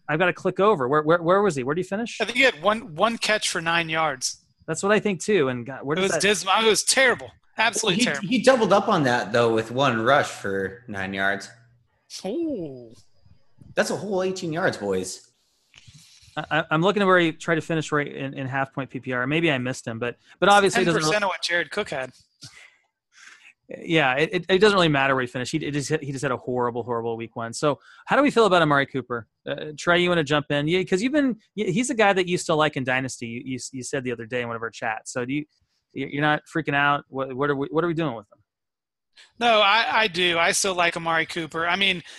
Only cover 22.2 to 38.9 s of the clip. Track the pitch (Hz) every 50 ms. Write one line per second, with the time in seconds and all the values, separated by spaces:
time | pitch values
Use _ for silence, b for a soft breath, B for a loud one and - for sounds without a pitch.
22.2 | _ _ _ _ B B B B B B B B B B _ _ _ _ B B
23.2 | B B B B B B B B _ - - - - - 165 160 147 131 127 135
24.2 | 156 - - 180 175 - 190 190 202 214 202 190 175 160 147 139 135 135 135 131
25.2 | 127 123 - 135 123 - - 160 147 147 139 147 135 120 147 156 143 135 139 131
26.2 | 147 139 127 117 - - 123 123 120 123 117 120 110 113 120 117 113 117 117 113
27.2 | 113 113 - 123 117 117 117 - - 151 135 - B B B B B B 190 -
28.2 | 240 190 175 233 226 202 180 175 165 151 147 139 139 - - 135 120 - 123 117
29.2 | 113 _ _ _ - 139 139 147 151 156 151 147 - 175 175 175 175 175 180 170
30.2 | 156 131 151 147 143 - 151 143 143 151 170 185 185 175 190 185 214 262 277 302
31.2 | 285 262 220 - b b b 196 208 - 160 202 247 254 285 220 220 202 196 185
32.2 | 185 175 175 165 - - 165 151 151 151 151 143 131 123 127 131 131 127 - -
33.2 | 123 117 117 120 135 131 131 123 - - - 131 123 - - 143 127 127 120 113
34.2 | 117 110 127 123 120 117 117 113 113 113 110 - 127 117 110 113 - - - 131
35.2 | 123 123 135 147 147 - _ _ _ _ _ _ _ _ - - 135 - - 143
36.2 | 147 151 151 147 - - - 165 151 - 143 143 143 143 143 143 - _ - 131
37.2 | 135 135 131 123 143 147 147 135 139 - 135 156 165 175 170 156 165 151 117 113
38.2 | 98 _ _ _ _ _ _ _ _ _ _ _ _ _